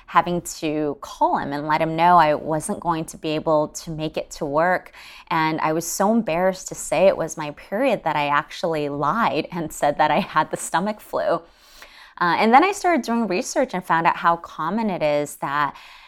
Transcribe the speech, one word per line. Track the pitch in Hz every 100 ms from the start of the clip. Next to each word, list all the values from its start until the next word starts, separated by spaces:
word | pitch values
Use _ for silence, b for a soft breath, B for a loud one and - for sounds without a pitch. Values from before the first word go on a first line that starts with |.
| B
having | 175 175 175
to | - - 160 151 151 135
call | - - 320 254
him | 139
and | 143 151
let | 156
him | 160 160
know | 175 175
I | 156 147
wasn't | - 156 - 202
going | - 160 165
to | -
be | 156
able | 156 170 151 147
to | - -
make | 156 156 -
it | -
to | - 156
work. | 147 175 180 - - B B B
And | 165 156 160
I | 156
was | 160 -
so | - 202
embarrassed | 233 220 165 185 185 -
to | 170
say | - 151 190
it | -
was | 160 -
my | 147
period | 147 - 202 269 196
that | 160 151
I | 143
actually | 143 156 - 175 160 147
lied | 143 147 214 208 143 -
and | 175 156
said | - 147 147
that | 151
I | 151
had | 165 160 156
the | -
stomach | - 165 202 214
flu. | - 127 - 160 - B B B B B B B
Uh, | 175 160
and | 214
then | 254
I | 370
started | 403 359 320
doing | 233 233 220
research | 185 - 311 262
and | 180
found | - 165 170
out | -
how | 175 170
common | - - 160 214 220
it | 165
is | 151 147 147 -
that, | 151 143 147 - B B